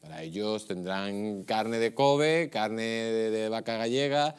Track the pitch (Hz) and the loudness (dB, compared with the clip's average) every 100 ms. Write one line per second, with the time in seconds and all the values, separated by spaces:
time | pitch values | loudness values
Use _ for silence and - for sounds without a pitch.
0 | 78 80 80 90 107 214 - 90 90 95 | -16 -12 -8 -2 0 -2 -4 -6 -2 -2
1 | 101 101 107 101 95 110 110 117 113 113 | -2 -2 -4 -4 -2 0 0 2 0 4
2 | 139 143 151 160 156 110 107 113 113 113 | 4 6 4 2 0 0 -2 -2 -2 -2
3 | 113 113 110 110 110 113 113 113 117 127 | 0 0 0 0 0 -2 -2 -2 0 0
4 | 143 143 151 | 2 2 0